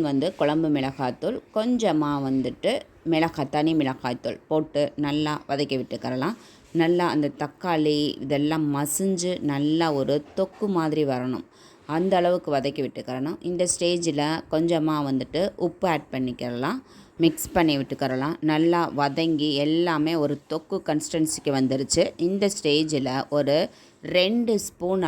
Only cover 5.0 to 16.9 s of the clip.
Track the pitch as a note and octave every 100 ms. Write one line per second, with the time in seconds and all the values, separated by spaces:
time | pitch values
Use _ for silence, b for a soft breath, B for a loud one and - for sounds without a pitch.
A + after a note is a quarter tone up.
5 | D3 D3 D3+ D3 - C#3 C#3+ C3 A#2 A#2
6 | B2 B2+ D#3+ A#3+ B B B E3 E3 F3
7 | E3+ D3+ C#3+ - D3 - F3+ D#3+ D3+ D3
8 | D3 - C3+ C#3+ D3 D#3+ D3+ C#3 C#3+ -
9 | G3 F3+ F3+ F3+ D3 C#3 D3 D#3+ E3 C#3
10 | B2+ C#3+ - - F#3+ - G#3 F3+ D#3+ D3+
11 | C#3+ B2+ B2+ A#2+ - B B B - D#3
12 | F#3+ F#3 F3 F3+ D#3+ C#3+ C3+ C#3 B2+ -
13 | A#2 B2+ C#3+ - F3 F3 F3 - F3 F3
14 | E3 D3 D3 D#3+ - D#3 E3+ E3 D#3 D3+
15 | C#3 C3 B2 D3 G3+ - F3 - F#3 D3+
16 | - C3 B2+ B2 B2 A#2+ C#3+ C4 -